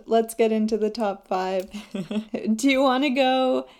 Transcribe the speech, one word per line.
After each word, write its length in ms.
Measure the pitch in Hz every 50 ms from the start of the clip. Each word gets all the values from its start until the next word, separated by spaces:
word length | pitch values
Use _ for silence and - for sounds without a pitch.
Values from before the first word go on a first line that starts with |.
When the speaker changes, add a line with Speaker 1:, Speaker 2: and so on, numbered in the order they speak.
| -
Speaker 1:
Let's 280 | - 226 226 226 226 -
get 160 | - 226 220
into 260 | 220 220 220 214 226
the 140 | 208 214 214
top 380 | 214 - 226 202 190 196 - _
five. 420 | 196 185 185 185 190 190 185 196 - 208 208 - - 196 180 -
Speaker 2:
<laughs> 460 | 208 214 214 - - 220 - - 220
Speaker 1:
Do 140 | 220 262 277
you 120 | 269 262 277
wanna 280 | 269 247 262 277 302
go 580 | 247 277 269 262 262 262 262 254 262 254 262 - -